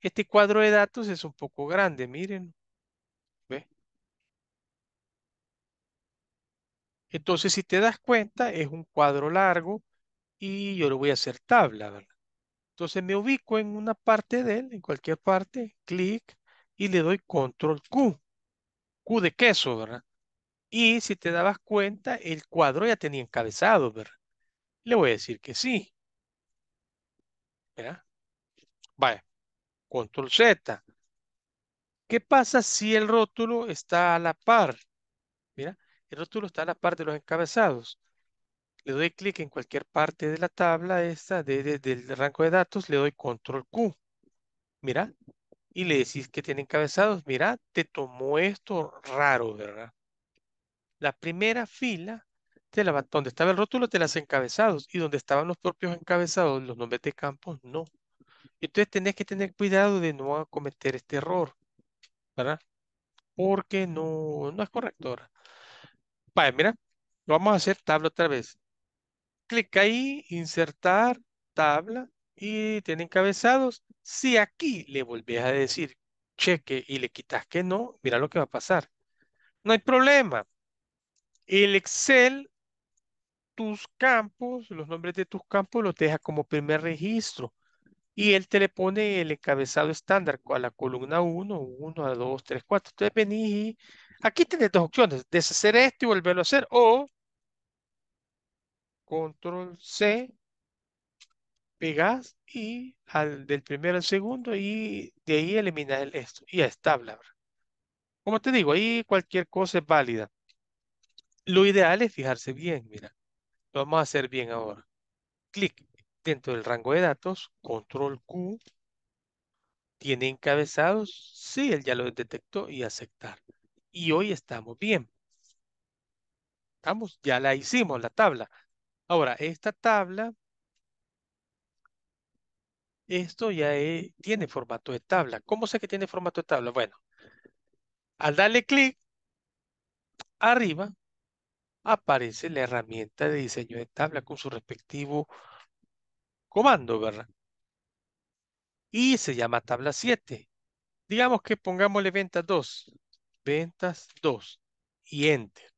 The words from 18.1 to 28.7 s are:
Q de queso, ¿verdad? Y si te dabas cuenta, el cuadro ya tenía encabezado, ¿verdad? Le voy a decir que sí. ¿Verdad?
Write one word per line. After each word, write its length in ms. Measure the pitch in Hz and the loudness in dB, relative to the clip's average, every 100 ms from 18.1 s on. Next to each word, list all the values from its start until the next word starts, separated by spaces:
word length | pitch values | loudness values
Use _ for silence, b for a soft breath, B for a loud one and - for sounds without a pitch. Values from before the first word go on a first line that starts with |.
| 160 _ _ _ _ _ _ _ _ | 2 _ _ _ _ _ _ _ _
Q 180 | - 226 | -2 0
de 120 | 180 | 0
queso, 440 | - 240 202 - 117 | 4 4 4 0 -4
¿verdad? 260 | 110 120 _ _ _ _ _ _ _ | -6 -12 _ _ _ _ _ _ _
Y 320 | 220 226 233 | 2 2 2
si 140 | - 196 | -2 -6
te 160 | 170 | -2
dabas 260 | 170 180 202 | 0 0 0
cuenta, 560 | _ 214 196 202 - - | _ 0 0 -4 -8 -8
el 300 | 170 160 - | -6 -10 -8
cuadro 380 | 165 151 135 220 | 2 2 4 0
ya 100 | 220 | 0
tenía 260 | 156 139 | -2 -6
encabezado, 720 | 123 - 113 104 190 220 131 | -6 -4 -4 2 4 6 4
¿verdad? 220 | 110 107 _ _ _ _ _ _ _ | -4 -16 _ _ _ _ _ _ _
Le 120 | - 233 | 0 4
voy 140 | 147 | 4
a 40 | |
decir 260 | 110 - 113 | 2 -4 -12
que 160 | - 123 | -10 -6
sí. 380 | - 233 - _ _ _ _ _ _ _ _ _ _ _ _ _ _ _ _ _ _ - | -2 -2 -4 _ _ _ _ _ _ _ _ _ _ _ _ _ _ _ _ _ _ -16
¿Verdad? 280 | 117 175 _ _ _ _ _ _ _ | -14 -14 _ _ _ _ _ _ _